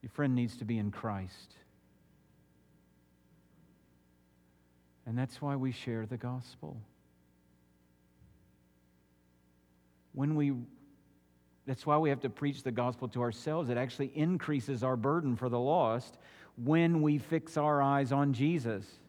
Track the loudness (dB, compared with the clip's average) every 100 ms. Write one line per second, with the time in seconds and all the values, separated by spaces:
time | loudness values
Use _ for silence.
0 | -12 -2 2 2 0 -2 -2 0 0 -2
1 | -6 -4 -6 -12 -20 -20 -20 _ _ _
2 | _ _ _ _ _ _ _ _ _ _
3 | _ _ _ _ _ _ -20 _ _ _
4 | _ _ _ _ _ _ _ _ _ _
5 | -6 -4 -4 -4 -4 -2 -2 -4 -6 -6
6 | -4 -8 -8 -8 -10 -16 -14 -14 -16 _
7 | _ _ _ _ _ _ _ _ _ _
8 | _ _ -20 -20 _ _ _ _ _ _
9 | _ _ _ _ _ _ _ _ _ _
10 | _ -4 0 2 2 0 -6 -16 -20 _
11 | _ _ _ _ _ _ -8 -6 2 2
12 | 4 0 -2 -2 -4 -2 -4 -2 -2 -2
13 | -6 -2 -2 -2 -4 -2 0 -2 -2 -4
14 | -6 0 0 0 0 -2 -2 -2 0 0
15 | 2 2 0 0 0 0 2 4 4 0
16 | -4 -18 -20 -20 -20 -6 2 4 6 6
17 | 4 2 0 -2 0 0 2 4 4 4
18 | 2 2 2 2 2 2 -2 -4 -8 -18